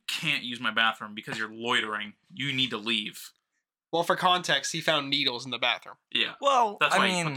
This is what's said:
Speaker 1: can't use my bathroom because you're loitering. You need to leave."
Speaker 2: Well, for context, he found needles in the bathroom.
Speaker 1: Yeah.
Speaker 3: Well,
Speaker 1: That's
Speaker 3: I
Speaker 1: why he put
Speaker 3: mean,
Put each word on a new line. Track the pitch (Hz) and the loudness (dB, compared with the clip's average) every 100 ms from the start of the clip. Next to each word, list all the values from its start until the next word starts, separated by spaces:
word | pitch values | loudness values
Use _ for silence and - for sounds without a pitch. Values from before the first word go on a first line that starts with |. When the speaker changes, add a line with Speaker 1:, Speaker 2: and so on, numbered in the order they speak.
| - | -10
Speaker 1:
can't | - 151 143 | -6 -2 -2
use | 123 120 | -4 -4
my | 120 | -2
bathroom | 110 113 110 107 | 2 2 2 -8
because | 104 123 117 | -12 -8 -6
you're | 110 | -6
loitering. | 113 117 120 110 107 104 - _ | -4 0 2 0 -4 -6 -12 _
You | - 139 | -6 -2
need | 131 127 | 0 0
to | 117 | -2
leave." | 107 110 104 - - - _ _ _ _ _ | 0 0 -2 -8 -16 -20 _ _ _ _ _
Speaker 2:
Well, | 165 | -2
for | 170 170 | 0 2
context, | 180 180 170 143 - | 4 2 2 0 0
he | 165 | -2
found | 160 156 139 | 0 0 0
needles | 143 135 120 131 | 0 0 -2 -6
in | |
the | 120 | -2
bathroom. | 123 107 - - _ | 0 -2 -6 -20 _
Speaker 1:
Yeah. | - - - | -2 -2 0
Speaker 3:
Well, | 277 262 226 202 | 2 4 2 2
Speaker 1:
That's | 147 175 | 4 4
Speaker 3:
I | |
Speaker 1:
why | 123 | 4
he | 180 | 2
put | |
Speaker 3:
mean, | 160 | -2